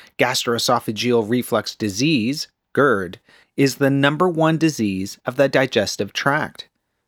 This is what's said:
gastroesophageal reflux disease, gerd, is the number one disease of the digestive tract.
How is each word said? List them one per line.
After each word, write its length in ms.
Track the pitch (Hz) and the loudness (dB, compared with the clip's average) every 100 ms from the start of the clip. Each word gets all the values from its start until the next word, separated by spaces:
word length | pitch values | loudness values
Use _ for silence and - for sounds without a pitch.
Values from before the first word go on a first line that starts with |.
| - - | -12 -2
gastroesophageal 1080 | 123 123 123 117 - 120 - 104 120 117 104 | 0 0 -2 -2 2 0 0 -4 0 0 2
reflux 480 | 123 - 110 - | -2 0 -2 -2
disease, 760 | - 107 95 147 139 113 151 - _ _ | -4 -4 0 0 0 0 -4 -10 _ _
gerd, 440 | - 139 101 90 - _ _ _ - | 2 2 2 -4 -12 _ _ _ 0
is 200 | 139 - | 0 2
the 120 | 139 | 0
number 400 | 139 143 151 185 | 4 2 2 0
one 300 | 160 160 160 | 2 0 2
disease 600 | 160 135 107 95 98 - | 0 0 -2 -2 -6 -8
of 120 | - 131 | -6 0
the 120 | 139 | 2
digestive 640 | 135 135 113 95 - 98 | 2 2 0 -2 -4 -6
tract. 560 | - 143 147 139 - - _ _ _ | -4 -2 -2 -4 -12 -20 _ _ _